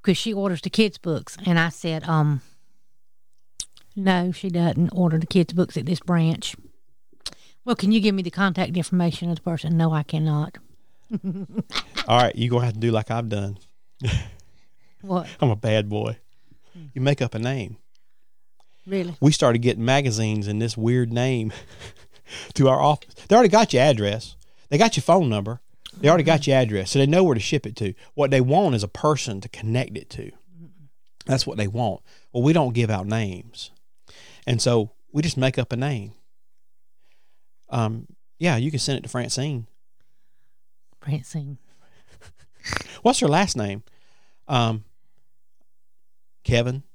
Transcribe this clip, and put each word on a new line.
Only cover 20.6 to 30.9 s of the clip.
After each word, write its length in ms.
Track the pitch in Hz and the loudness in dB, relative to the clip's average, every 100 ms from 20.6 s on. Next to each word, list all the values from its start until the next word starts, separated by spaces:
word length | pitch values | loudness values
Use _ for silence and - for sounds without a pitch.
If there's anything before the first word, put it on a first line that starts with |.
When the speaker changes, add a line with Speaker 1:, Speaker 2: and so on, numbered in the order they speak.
| 117 113 | -4 -2
Speaker 2:
weird 360 | 113 123 117 | 2 2 0
name 400 | 117 127 127 110 - - - - - | 0 0 0 -4 -8 -20 -20 -20 -20
<laughs> 520 | - - - - - | -20 -20 -18 -18 -8
to 120 | - 135 | 4 4
our 120 | 131 | 6
office. 340 | 143 147 - - - | 2 2 -4 -20 4
They 80 | 220 | 6
already 140 | 226 | 8
got 220 | 202 226 | 6 4
your 120 | 123 | 4
address. 500 | 143 117 101 110 - - - - - | 4 4 0 -2 -8 -20 -20 -20 -2
They 100 | 147 | 4
got 180 | 226 156 | 4 4
your 60 | |
phone 260 | - 180 143 | 4 4 4
number. 320 | 107 104 120 - - - - | 0 -4 -10 -14 -20 -20 0
They 120 | 143 | 4
already 160 | 170 | 4
got 160 | 147 160 | 4 2
Speaker 1:
Mm-hmm. 100 | 147 | 4
Speaker 2:
your 80 | 135 | 2
address, 320 | 120 104 92 | 4 0 0
so 80 | 143 | 2
they 80 | 139 | 4
know 160 | 170 | 6
where 120 | 185 117 | 4 2
to 40 | |
ship 260 | - 143 107 | 0 -4 -4
it 100 | 110 | -6
to. 180 | 104 - - | -6 -6 -12
What 180 | - 139 | -2 2
they 80 | 135 | 4
want 340 | 127 165 196 | 4 4 4
is 80 | 120 | 0
a 60 | 98 | -4
person 520 | - 151 143 - 98 | -2 0 0 -2 -8
to 60 | 107 | -10
connect 480 | - 110 120 131 98 | -8 -4 -2 -4 -10
it 140 | - | -12
to. 120 | - | -14
Speaker 1:
Mm-hmm. 640 | - - - 170 170 - 147 | -14 -16 -20 -20 -20 -20 -20